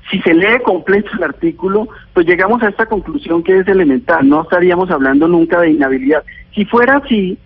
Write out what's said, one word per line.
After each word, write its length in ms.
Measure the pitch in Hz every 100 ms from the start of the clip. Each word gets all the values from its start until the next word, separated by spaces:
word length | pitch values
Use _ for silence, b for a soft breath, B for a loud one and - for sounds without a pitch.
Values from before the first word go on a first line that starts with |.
| -
Si 80 | 190
se 120 | 170
lee 240 | 165 202 247
completo 460 | 240 180 170 202 202 190
el 60 |
artículo, 640 | 156 - 170 160 190 202 220 B B
pues 120 | 185 170
llegamos 360 | 175 190 240
a 60 | 220
esta 160 | 202 220
conclusión 560 | 208 170 147 - 170
que 160 | 175 190
es 100 | 190
elemental, 580 | 190 156 127 - 165 139
no 140 | 151
estaríamos 480 | 160 180 180 175 185
hablando 380 | 156 135 139 165
nunca 320 | 175 165 175
de 100 | 165
inhabilidad. 520 | 151 131 131 131 151 - B B
Si 100 | -
fuera 320 | 202 233 240 277
así 400 | 277 214 185 202